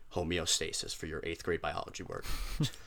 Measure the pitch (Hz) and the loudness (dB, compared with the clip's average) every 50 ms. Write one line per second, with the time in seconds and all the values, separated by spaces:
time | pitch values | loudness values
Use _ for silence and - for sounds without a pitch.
0 | - - - 95 87 80 87 87 78 - - - 80 - - - - - - - | -10 -4 0 0 2 4 4 4 4 4 4 4 4 2 0 -2 -2 -2 -4 -4
1 | - 80 78 78 - 82 85 - - - 85 82 - 78 76 - - - 104 - | -4 -4 -4 -2 -2 -2 -4 -2 0 2 2 2 2 0 -2 -2 -4 -4 -6 -8
2 | 92 - - - - - - - - - - - 156 - - - - | -6 -6 -6 -4 -2 0 0 0 0 0 0 2 2 0 0 -4 -8